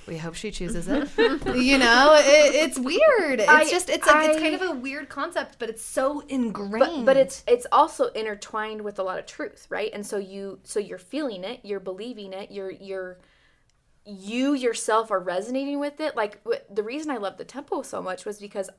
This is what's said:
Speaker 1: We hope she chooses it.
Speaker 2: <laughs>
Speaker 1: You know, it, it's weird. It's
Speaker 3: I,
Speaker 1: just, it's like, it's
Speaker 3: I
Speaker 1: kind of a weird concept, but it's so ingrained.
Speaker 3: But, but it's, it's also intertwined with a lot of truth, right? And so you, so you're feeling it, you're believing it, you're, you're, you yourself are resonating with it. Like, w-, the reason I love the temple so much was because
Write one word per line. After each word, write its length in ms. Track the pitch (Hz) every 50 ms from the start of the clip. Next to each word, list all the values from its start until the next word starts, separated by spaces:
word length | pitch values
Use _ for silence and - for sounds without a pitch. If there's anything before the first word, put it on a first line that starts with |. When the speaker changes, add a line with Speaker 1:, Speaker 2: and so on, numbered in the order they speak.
| - 190
Speaker 1:
We 80 | 165
hope 180 | 160 160 170 165
she 160 | - - 208
chooses 380 | - - 185 170 - 175 165 214
it. 180 | 285 285 285 - -
Speaker 2:
<laughs> 400 | - 453 453 277 294 - 381 247
Speaker 1:
You 220 | 247 247 262 277
know, 380 | 269 254 233 233 247 277 302 311 294
it, 360 | 262 277 294 302 294 277 277
it's 240 | 294 320 285 - 269
weird. 640 | 247 277 330 466 640 622 523 427 339 294 254 220
It's 80 | 202 294
Speaker 3:
I, 180 | 302 311 311 302
Speaker 1:
just, 220 | 339 359 359 -
it's 160 | - - -
like, 240 | 311 294 302 311 311
it's 80 | 311 320
Speaker 3:
I 20 |
Speaker 1:
kind 140 | 311 311 311
of 80 | -
a 100 | 370 359
weird 380 | 302 247 247 269 269 302 311 -
concept, 460 | - 277 294 339 - 320 269 - - -
but 100 | 233 226
it's 140 | 226 - -
so 360 | - - 277 262 277 294 - - -
ingrained. 720 | 269 262 240 220 185 202 202 196 208 226 269 330 339 285 -
Speaker 3:
But, 0 |
but 120 | 269 269 269
it's, 260 | 262 269 - - -
it's 200 | - 247 - - -
also 360 | - 262 302 330 - - 262 -
intertwined 680 | - 214 220 220 202 208 - - - 214 214 220 220 214
with 180 | 208 208 202 -
a 40 |
lot 160 | 190 185 180 160
of 80 | -
truth, 400 | - - - 294 - - - - -
right? 220 | - - 214 214
And 140 | - 208 202
so 100 | - 220
you, 440 | 196 202 185 196 196 196 196 190 -
so 180 | _ - - 214
you're 160 | 208 - 180
feeling 480 | 180 - _ - 302 302 254 208 180 185
it, 160 | 208 254 - -
you're 160 | 202 202 196
believing 520 | 190 202 185 185 220 247 233 208 202 190
it, 180 | 190 190 208 -
you're, 200 | 202 202 190 190
you're, 480 | - - 196 190 190 190 185 180 180 180 _ _ _ _ _ _ _ _ _ _ _ _ _ _ _ _ _
you 480 | 208 202 185 190 202 233 247 262 285 294
yourself 560 | 262 254 240 220 - - - 214 220 220 220
are 100 | 208 185
resonating 600 | 180 180 175 185 208 233 254 269 277 277 285 277
with 200 | 285 294 285 302
it. 160 | 311 285 -
Like, 260 | 240 214 208 - - -
w-, 180 | 226 226 - - -
the 100 | 202 214
reason 280 | 208 220 254 302 320 302
I 80 | 269 220
love 180 | 202 190 185
the 80 | - 165
temple 380 | - - 269 285 - 403 294
so 180 | 254 - - 190
much 240 | 175 185 185 185 -
was 140 | 214 202 -
because 320 | 202 202 - 208 190 - -